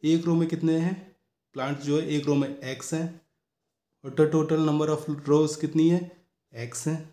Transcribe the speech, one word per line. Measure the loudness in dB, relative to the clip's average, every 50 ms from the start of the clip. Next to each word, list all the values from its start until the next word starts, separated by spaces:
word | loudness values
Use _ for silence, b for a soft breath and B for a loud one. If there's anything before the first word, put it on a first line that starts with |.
| 2
एक | 2 2 2 2
रो | 2 2
में | 2 2 0
कितने | -2 0 0 2 2 2
हैं | 0 0 -2 -4 -10 -20 _ _ _ _ _ _ _ _ _
प्लांट्स | -8 -6 -6 -6 -6 -2
जो | 0 0 0
है, | 0 0
एक | -2 -2 0
रो | 2 2
में | 2 2 -2
एक्स | -4 -10 -10 -10 -10 -10 -8 -6 -6
हैं | -4 -4 -6 -8 -12 _ _ _ _ _ _ _ _ _ _ _ _ _ _ _ _ _
और | -10 2
the | 2 4 4
total | 4 0 0 2 2 2 2
number | 2 2 2 2 0
of | 0 -2 -2 -6 -8 -6 0
rows | 2 4 4 4 2 0
कितनी | -4 -6 -2 2 4 4 4
है, | 4 2 0 -4 -14 _ _ _ _ _ _ _ _
एक्स | -12 -12 -10 -10 -6 -4 -4
हैं | -4 -4 -8 -14